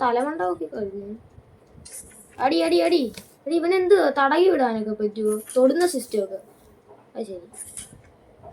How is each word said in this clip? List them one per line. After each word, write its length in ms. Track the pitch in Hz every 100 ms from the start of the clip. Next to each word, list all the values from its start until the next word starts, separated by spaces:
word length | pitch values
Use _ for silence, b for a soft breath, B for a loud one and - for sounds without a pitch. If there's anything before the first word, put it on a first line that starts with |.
തലമണ്ട 380 | 254 240 285 330
നോക്കി 260 | 359 339 311
കഴിഞ്ഞു. 360 | 247 202 202 202 220 - - - _ _ - - - - - - - 254
അടി, 120 | 330 330
അടി, 120 | 349 330
അടി. 140 | 339 240 - - _ 277
എടി, 100 | 330
ഇവനെന്ത് 360 | 339 381 359 392 302 285
തടകി 320 | 269 311 381
വിടാനൊക്കെ 420 | 320 247 220 214 214
പറ്റുമോ? 320 | 214 214 214 214 - 254
തൊടുന്ന 320 | 262 311 349 269
സിസ്റ്റം 280 | - 214 190
ഒക്കെ. 140 | 196 - - - - _ - _ -
അത് 80 | 208
ശരി. 180 | 185 175 - - - - - - _ _ - -